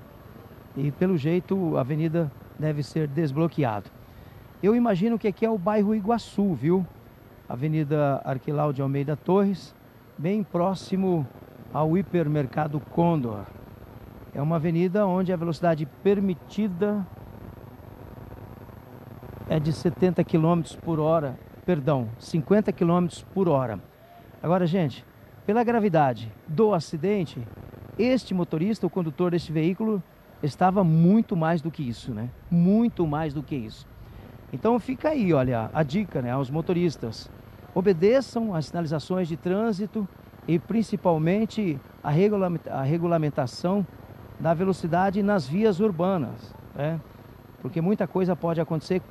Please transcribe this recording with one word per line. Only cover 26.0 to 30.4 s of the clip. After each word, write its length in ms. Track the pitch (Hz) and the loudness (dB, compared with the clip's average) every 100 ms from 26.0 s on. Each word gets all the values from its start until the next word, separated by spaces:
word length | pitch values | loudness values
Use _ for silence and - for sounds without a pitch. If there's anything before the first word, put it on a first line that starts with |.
| 139 113 113 - - | 4 0 -8 -12 -4
do 260 | 151 214 | 2 4
acidente, 720 | 185 - 160 185 208 160 - 110 - - - - - | 2 -2 -4 0 0 -2 -6 -12 -14 -18 -18 -8 0
este 340 | 240 262 - | 2 2 0
motorista, 540 | 185 170 160 190 220 180 | -2 0 0 0 0 -2
o 20 | |
condutor 420 | 190 160 151 180 | -2 -2 0 0
deste 200 | 175 - | 0 -2
veículo, 500 | 160 160 190 220 208 - - - - | 0 0 0 0 -2 -4 -16 -20 -6